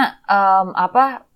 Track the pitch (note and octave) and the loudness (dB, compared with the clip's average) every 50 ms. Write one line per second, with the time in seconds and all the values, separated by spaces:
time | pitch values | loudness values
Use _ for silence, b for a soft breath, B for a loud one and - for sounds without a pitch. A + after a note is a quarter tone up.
0 | C4+ - - _ - - G3 G3+ G3 G3 F#3+ F#3+ F#3 F#3 - - F3+ F#3 - B3+ | 0 -2 -4 _ -4 -2 0 2 2 2 2 2 0 -2 -4 -4 -4 0 0 0
1 | C4+ C4+ B3+ - _ _ _ | 0 0 -2 -10 _ _ _